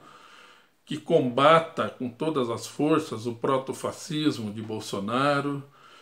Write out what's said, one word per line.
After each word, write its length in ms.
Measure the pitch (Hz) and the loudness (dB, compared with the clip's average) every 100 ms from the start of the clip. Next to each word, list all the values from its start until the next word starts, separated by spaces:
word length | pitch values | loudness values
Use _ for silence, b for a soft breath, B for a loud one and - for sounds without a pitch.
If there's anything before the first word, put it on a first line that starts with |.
| B B B B B B B _ - | B B B B B B B _ -12
que 100 | - | -10
combata 920 | - 160 127 120 147 160 - - 107 | 2 2 4 4 6 6 4 -4 -6
com 180 | - 127 | -6 -10
todas 420 | - 160 147 120 | -4 -2 0 -2
as 160 | 110 - | -4 -8
forças 600 | - 147 156 - 113 120 | -2 2 2 0 -6 -6
o 100 | 113 | -4
protofascismo 1160 | 139 131 135 120 107 - - 151 151 117 107 | 0 0 -2 -6 -6 -8 -6 -2 0 -2 -6
de 80 | 107 | -8
Bolsonaro, 1000 | 110 110 - 101 101 123 143 143 143 143 - B B B | -8 -8 -6 -6 -2 0 2 2 -2 -6 -10 B B B